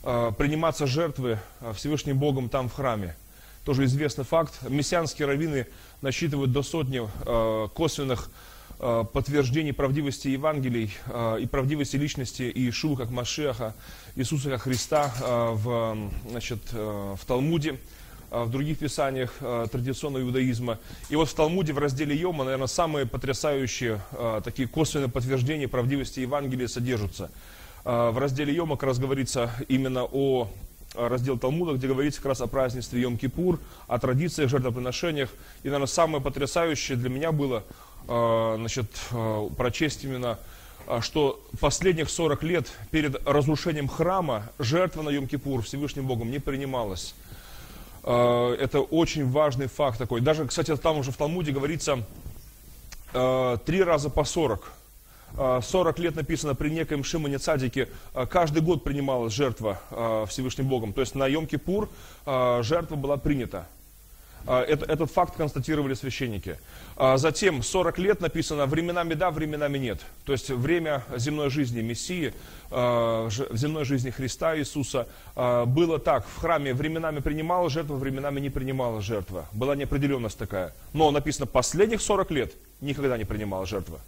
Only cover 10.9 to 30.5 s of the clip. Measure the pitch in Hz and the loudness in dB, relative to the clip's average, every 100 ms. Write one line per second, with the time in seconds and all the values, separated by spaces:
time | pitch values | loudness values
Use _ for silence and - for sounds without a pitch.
10.9 | - - 120 113 110 127 143 131 151 139 | -6 -8 -2 0 0 0 0 2 0 0
11.9 | 139 147 - 123 - 123 - 127 - 151 | 0 0 -2 -6 -4 -4 0 0 0 0
12.9 | 131 117 123 120 - 147 117 110 107 - | 0 -2 -4 -4 0 -2 0 -4 -6 -16
13.9 | - - - 127 151 139 127 131 123 - | -16 -12 -4 -2 0 0 -2 0 -2 2
14.9 | 151 143 117 120 120 117 110 117 117 113 | 2 2 -2 0 2 2 0 0 0 0
15.9 | 107 104 - 107 120 - 113 - 120 107 | -2 -4 -6 -6 -8 -6 -8 -6 -6 -4
16.9 | 104 98 95 - 127 143 170 151 135 - | -4 -6 -8 -2 2 2 2 0 -4 -12
17.9 | - - - - 117 117 135 147 156 147 | -18 -18 -18 -6 -2 -2 -2 -2 -2 -2
18.9 | - 139 131 120 - 123 120 113 127 120 | 0 0 0 -4 -4 -4 -2 -2 -2 -2
19.9 | 127 151 135 127 127 127 117 120 110 - | -2 -4 -2 0 2 2 0 -2 -4 -8
20.9 | - - 147 156 - 156 185 156 143 143 | -16 -2 2 2 4 2 4 0 2 0
21.9 | 131 147 143 180 156 131 131 131 - 165 | 0 0 0 0 0 -2 0 0 0 0
22.9 | 151 127 131 139 131 156 139 127 - 120 | 0 -2 -2 -2 0 2 2 0 -2 -2
23.9 | 107 92 - 117 107 120 - 123 156 156 | -2 -6 -4 -2 -2 -4 -4 -2 0 0
24.9 | 151 135 131 123 131 123 156 131 127 123 | 2 0 -2 0 0 0 0 -2 0 0
25.9 | 139 127 - 123 143 139 127 120 127 120 | 0 -2 -4 -2 -2 -2 -2 -2 -2 0
26.9 | 120 101 - 90 - - - - - 123 | 0 -2 -6 -10 -12 -18 -18 -18 -8 -2
27.9 | 120 117 117 143 131 143 156 160 139 135 | 2 2 2 0 0 0 0 0 0 0
28.9 | 127 131 135 123 131 117 117 135 131 131 | 0 0 0 0 0 -2 -2 0 2 2
29.9 | 127 123 135 139 127 110 | 0 0 2 4 4 0